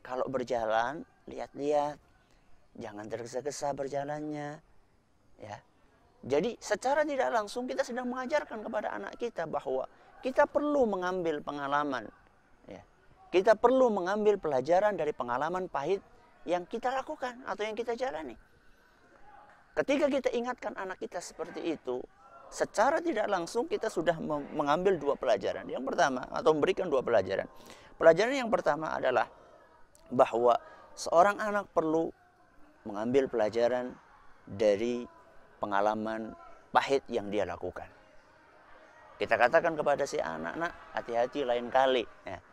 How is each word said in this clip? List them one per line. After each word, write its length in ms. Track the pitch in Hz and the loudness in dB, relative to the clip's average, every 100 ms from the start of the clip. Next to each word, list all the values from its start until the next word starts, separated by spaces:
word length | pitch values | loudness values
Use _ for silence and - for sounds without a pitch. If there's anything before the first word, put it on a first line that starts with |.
Kalau 240 | - 131 - | -8 -4 -4
berjalan, 720 | 131 123 123 113 110 120 156 - _ - | -4 -2 -2 2 2 0 -4 -12 _ -16
lihat-lihat. 720 | 131 120 - 143 147 147 147 _ _ _ _ _ - _ - | -12 -12 -6 0 0 0 -4 _ _ _ _ _ -20 _ -14
Jangan 260 | 113 104 107 | -14 -10 -8
tergesa-gesa 680 | 110 117 123 135 135 147 139 | -8 -6 -6 -6 -6 -6 -4
berjalannya. 880 | 139 139 143 151 151 151 147 151 _ - _ _ _ _ _ - | -6 -6 -6 -8 -8 -8 -10 -12 _ -20 _ _ _ _ _ -20
Ya. 140 | 107 110 _ _ _ _ _ _ | -16 -16 _ _ _ _ _ _
Jadi 340 | 123 139 208 220 | 0 0 0 -4
secara 460 | - 208 247 285 302 | -4 -2 2 2 2
tidak 240 | 277 254 | 2 2
langsung 380 | 247 208 247 254 | 0 -2 -6 -6
kita 160 | 262 277 | -4 -4
sedang 220 | 240 247 | -4 -4
mengajarkan 540 | 254 254 294 302 220 | -6 -2 -2 -2 -10
kepada 300 | 208 254 - - | -6 -6 -4 -6
anak 180 | 202 - | -10 -6
kita 280 | 233 - 160 | -8 -6 -4
bahwa 400 | 139 135 131 - - - - | -4 -2 -4 -4 -12 -20 -8
kita 240 | 254 262 285 | -4 2 4
perlu 360 | 294 294 294 240 | 4 2 2 2
mengambil 540 | 196 180 185 170 147 | 2 -2 0 -2 -2
pengalaman. 640 | 139 143 139 143 147 131 104 - _ _ _ - - | -4 -6 0 0 2 -2 -8 -18 _ _ _ -20 -18
Ya. 160 | 95 - _ _ - - | -18 -18 _ _ -20 -2
Kita 240 | 175 196 | 2 4
perlu 360 | 214 - 262 254 | 6 6 6 4
mengambil 460 | 202 175 208 208 202 | 4 -2 2 2 2
pelajaran 580 | 165 135 135 175 208 196 | 2 -2 4 4 4 0
dari 160 | 151 | -4
pengalaman 520 | 147 - 120 151 180 185 | -4 -4 -2 -2 -2 -4
pahit 320 | 143 143 196 - - - - - | -4 -2 -4 -4 -20 -20 -16 -4
yang 180 | 175 | -4
kita 260 | 175 226 247 | -4 -4 -2
lakukan 440 | 262 262 302 254 240 | -4 -6 -8 -8 -10
atau 180 | 262 190 214 | -10 -6 -6
yang 80 | |
kita 240 | 214 240 233 | -4 -6 -4
jalani. 360 | 254 160 311 113 - _ - - _ _ _ - - - - - _ - | -4 -6 -10 -14 -20 _ -20 -20 _ _ _ -20 -20 -20 -20 -20 _ -4
Ketika 320 | - 277 294 | 0 2 2
kita 200 | 277 247 | 0 0
ingatkan 400 | 240 240 240 220 | -2 -4 -6 -8
anak 240 | - 190 185 | -8 -10 -8
kita 240 | 226 185 | -10 -10
seperti 560 | - - 165 165 165 151 | -12 -12 -10 -8 -6 -6
itu, 240 | - 123 - _ - - - | -6 -8 -8 _ -20 -20 -18
secara 480 | - 156 - 240 320 | -4 -4 2 2 2
tidak 320 | 330 233 202 | -2 -2 -2
langsung 400 | 190 170 226 320 | -2 -2 -4 -4
kita 160 | 208 220 | -2 -4
sudah 320 | 196 165 165 | -2 0 0
mem-, 320 | 156 151 139 | -2 -4 -6
mengambil 440 | 151 147 156 185 185 | -4 2 2 4 2
dua 160 | 139 | 0
pelajaran. 520 | 131 131 104 98 92 98 | -2 2 2 0 -4 -6
Yang 160 | 175 269 | -6 -6
pertama, 320 | 240 156 127 135 | 2 2 2 -6
atau 200 | - 156 | 0 2
memberikan 400 | 156 147 196 185 | 2 2 -2 0
dua 120 | 139 | 0
pelajaran. 440 | 120 113 95 95 95 - - - - | 4 2 2 -2 -4 -12 -20 -20 -20
Pelajaran 400 | - 160 165 220 277 | 4 8 8 6 0
yang 80 | 233 | 0
pertama 400 | 175 175 147 156 | 0 0 0 -2
adalah 400 | 135 135 123 117 - - - - - - _ - | -2 2 2 0 -6 -20 -20 -20 -20 -20 _ -8
bahwa 480 | 123 131 113 120 117 - - - - | 4 4 6 4 4 0 -20 -20 -10
seorang 400 | - 165 190 202 | 2 6 6 4
anak 320 | 220 202 190 | -2 -2 -2
perlu 400 | - 160 160 165 - _ _ _ _ - _ - | 0 2 2 0 -6 _ _ _ _ -20 _ -10
mengambil 400 | 104 110 135 135 | -6 2 2 2
pelajaran 640 | 120 107 110 117 123 123 - - - - - - | 2 0 2 2 0 -4 -10 -20 -20 -20 -20 -14
dari 560 | 101 107 101 117 120 120 - - - - - | 2 4 4 2 -2 -6 -14 -20 -20 -20 -8
pengalaman 720 | 107 98 104 110 107 110 110 - - - - | -2 2 2 0 -4 -6 -8 -14 -18 -20 0
pahit 320 | 123 131 139 - | 0 2 0 0
yang 160 | 117 101 | -6 -2
dia 160 | 104 | -2
lakukan. 400 | 90 87 90 85 85 - - - - - - - - - - - - - | -2 -4 -8 -10 -16 -18 -20 -20 -20 -20 -20 -20 -20 -20 -20 -20 -20 -6
Kita 160 | 98 107 | 0 4
katakan 400 | 120 160 170 160 | 6 6 2 0
kepada 320 | 151 143 143 | 0 0 0
si 80 | 147 | -2
anak, 400 | - 160 160 143 | -4 -4 -6 -6
"Nak, 160 | 170 - - 113 | -6 -8 -10 -8
hati-hati 480 | 107 117 123 143 | -4 0 0 0
lain 240 | 131 120 120 | -2 -2 2
kali." 380 | 131 135 131 107 - | 4 6 4 0 -8
Ya. 160 | - 92 - | -14 -14 -14